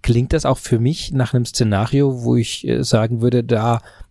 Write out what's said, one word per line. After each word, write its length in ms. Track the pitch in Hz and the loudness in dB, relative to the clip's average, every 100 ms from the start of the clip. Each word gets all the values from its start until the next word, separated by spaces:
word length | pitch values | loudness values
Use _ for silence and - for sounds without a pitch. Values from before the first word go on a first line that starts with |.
klingt 300 | - 120 127 | 0 2 2
das 140 | 160 131 | 0 0
auch 120 | 131 | -2
für 220 | - 117 | 0 0
mich 320 | 120 170 - | 0 -2 -4
nach 200 | 135 117 | -2 0
einem 120 | 123 | 0
Szenario, 800 | 117 - 113 98 110 139 139 127 | 0 0 0 0 0 2 2 0
wo 100 | 120 | 0
ich, 320 | 120 113 - - | 0 0 -4 -4
äh, 160 | 120 | -2
sagen 380 | 131 113 113 117 | 0 0 0 0
würde, 240 | 120 123 | 2 0
da, 380 | 120 113 113 117 - - - | 0 0 0 -2 -4 -20 -20